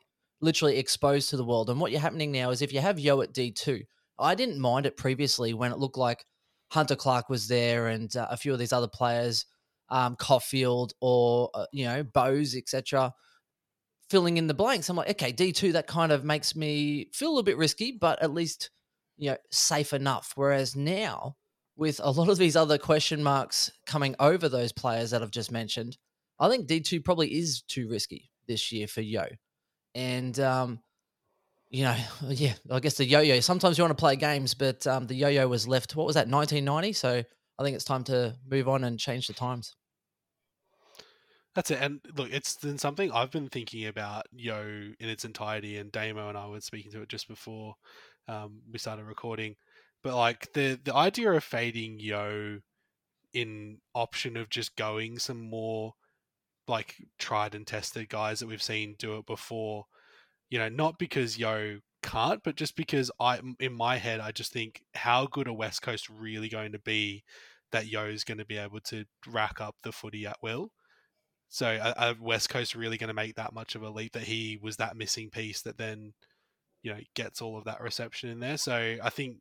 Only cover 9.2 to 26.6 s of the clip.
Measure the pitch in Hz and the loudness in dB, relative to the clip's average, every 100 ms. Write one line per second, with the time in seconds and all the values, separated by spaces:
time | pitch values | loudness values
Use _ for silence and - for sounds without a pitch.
9.2 | 120 110 - _ _ _ - 131 123 123 | 2 0 -4 _ _ _ -2 2 2 0
10.2 | - 131 - 135 127 123 123 - 127 123 | 4 4 6 2 4 2 0 0 4 6
11.2 | 120 120 120 - 95 143 123 127 139 - | 6 6 2 -2 -4 -2 -2 -2 2 4
12.2 | 127 143 147 123 - 131 - 135 127 - | 6 4 2 -2 -4 -4 0 2 2 -2
13.2 | _ _ _ _ _ _ _ _ - 196 | _ _ _ _ _ _ _ _ 2 4
14.2 | 175 170 160 147 220 233 160 175 - 202 | 6 4 2 4 4 2 0 -2 0 0
15.2 | 127 120 185 - 196 165 - 170 165 143 | 0 2 2 4 2 2 0 2 4 4
16.2 | 147 151 - 156 151 147 147 147 - - | 4 0 0 -2 0 0 0 0 -4 -4
17.2 | 320 294 202 175 156 - 240 240 170 - | 0 2 2 4 2 2 -4 0 2 4
18.2 | 160 156 165 - - _ _ _ _ - | 2 0 -2 -4 -10 _ _ _ _ -4
19.2 | 143 131 _ - - 151 147 143 139 123 | -2 -2 _ 0 2 2 2 0 2 0
20.2 | - - 139 139 131 135 147 190 202 - | -2 0 2 4 2 -2 -2 0 -2 -4
21.2 | 131 - _ _ _ - 156 139 143 135 | -8 -10 _ _ _ -2 0 2 2 4
22.2 | 170 185 175 160 156 147 - 156 - 151 | 6 6 6 8 6 6 6 4 4 2
23.2 | 143 139 - - - - - 156 139 127 | 2 2 2 0 -2 -4 -4 0 0 4
24.2 | 143 180 165 123 120 - 127 117 117 117 | 6 6 2 2 0 -2 0 0 0 0
25.2 | 110 117 110 117 107 - 120 - _ _ | -2 -4 -4 -4 -4 -6 -6 -12 _ _
26.2 | _ - 165 254 | _ 2 2 4